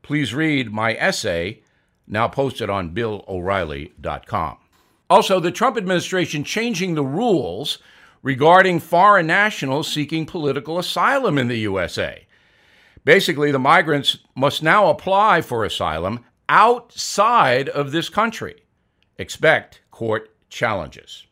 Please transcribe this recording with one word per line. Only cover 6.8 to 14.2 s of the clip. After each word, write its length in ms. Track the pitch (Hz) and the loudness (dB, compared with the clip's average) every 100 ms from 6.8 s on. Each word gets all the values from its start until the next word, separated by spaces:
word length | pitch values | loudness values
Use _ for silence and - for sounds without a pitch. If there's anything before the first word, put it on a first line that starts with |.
| 185 156 | -4 -2
the 100 | 135 | -2
rules 720 | 151 247 190 87 92 147 - _ _ - _ | -2 2 0 0 -6 -8 -10 _ _ -20 _
regarding 600 | 131 131 151 180 185 170 | -6 2 6 8 6 0
foreign 460 | - 175 202 196 160 | 0 4 6 6 4
nationals 600 | 185 208 208 135 139 160 | 0 0 -2 -4 -4 -4
seeking 380 | 151 147 160 156 | -4 -4 -4 -6
political 520 | 180 147 139 147 170 | -4 -2 -4 -4 -6
asylum 600 | 175 175 202 277 240 143 | -4 0 0 2 0 0
in 100 | 120 | 0
the 120 | 117 | -2
U 200 | 107 95 | -2 -2
S 180 | 82 - | -4 -4
A. 300 | 82 57 _ _ _ _ _ _ _ _ - | -6 -8 _ _ _ _ _ _ _ _ 4
Basically, 460 | 185 190 143 147 | 4 4 -2 0
the 80 | 139 | 2
migrants 580 | 131 160 - 143 - - | 4 4 4 0 -2 -6